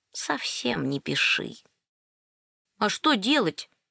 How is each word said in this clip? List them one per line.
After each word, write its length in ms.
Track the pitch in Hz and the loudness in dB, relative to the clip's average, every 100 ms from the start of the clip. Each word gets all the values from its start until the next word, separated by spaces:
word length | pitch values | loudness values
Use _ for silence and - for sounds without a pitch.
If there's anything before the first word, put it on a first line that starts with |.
| _ | _
совсем 760 | - - 285 - - 247 202 135 | -8 -4 -4 -4 -4 -2 -2 -2
не 120 | 139 | -2
пиши». 560 | 147 139 - - - 113 _ _ _ _ _ _ _ _ _ _ _ - | -2 0 2 0 -2 -10 _ _ _ _ _ _ _ _ _ _ _ -2
«А 100 | 208 | -2
что 260 | - 311 | 2 2
делать?» 560 | 254 202 294 175 - - _ _ | 4 4 4 2 0 -8 _ _